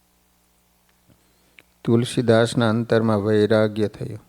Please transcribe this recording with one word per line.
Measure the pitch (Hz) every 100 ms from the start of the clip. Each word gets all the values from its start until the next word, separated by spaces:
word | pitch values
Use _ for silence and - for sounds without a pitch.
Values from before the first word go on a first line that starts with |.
| _ _ _ _ _ _ _ _ _ _ _ _ _ _ _ - _ _
તુલસીદાસના | - 117 123 - 117 113 117 123 113
અંતરમાં | 113 113 113 113 104
વૈરાગ્ય | 104 107 104 110 107 104 101
થયું. | - - 110